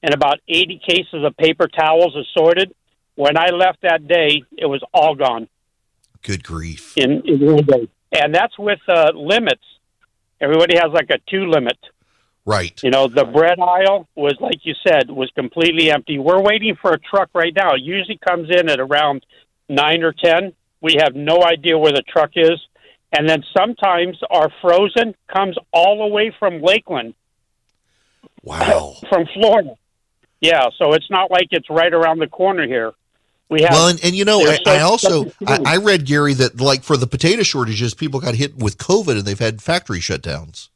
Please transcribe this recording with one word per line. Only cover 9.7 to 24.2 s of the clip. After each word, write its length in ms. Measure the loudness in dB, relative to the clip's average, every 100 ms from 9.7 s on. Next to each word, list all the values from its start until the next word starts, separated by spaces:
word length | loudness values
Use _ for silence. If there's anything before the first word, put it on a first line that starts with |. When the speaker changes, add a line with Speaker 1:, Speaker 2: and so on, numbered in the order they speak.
| _ _ _ _ _ _ _
Speaker 1:
Everybody 340 | -2 2 2 2
has, 140 | 2
like, 180 | 0 -2
a 80 | -6 -4
two 160 | -6 0
limit. 320 | 0 -2 -6 -12 _ _ _ _ _ -4
Speaker 2:
Right. 360 | -2 -2 -4
Speaker 1:
You 60 | 0
know, 180 | 2 2
the 160 | 2
bread 360 | 2 4 2 2
aisle 480 | 2 2 2 0 -4 -4
was, 200 | -4 -2
like 200 | -4 -6 -8
you 80 | -4 2
said, 240 | 2 0
was 180 | -4 -8 -6
completely 560 | -8 -2 -2 2 0
empty. 260 | 0 -2 -4
We're 240 | 0 2
waiting 340 | 2 0 -4 -2
for 100 | -2
a 60 | -2
truck 300 | -2 -2 -2
right 200 | -2 -2 0
now. 180 | 0 0
It 60 |
usually 360 | -2 -8 -8 -6
comes 320 | -4 -4 0
in 180 | 0 0
at 120 | -2
around 460 | -2 0 0 -4 _ _ _ _ _
nine 320 | -2 0 0
or 80 | -2
ten. 420 | 0 0 2 -2 _ _ _
We 140 | -2 2
have 160 | 2 0
no 280 | 0 2
idea 340 | 2 2 0 2
where 140 | 2
the 80 | 0
truck 300 | -2 -2 0 2
is. 240 | 2 2 -8 _ _ _ _ -2
And 140 | 0
then 140 | -2 0 -2
sometimes 640 | -2 0 0 0 -2 -6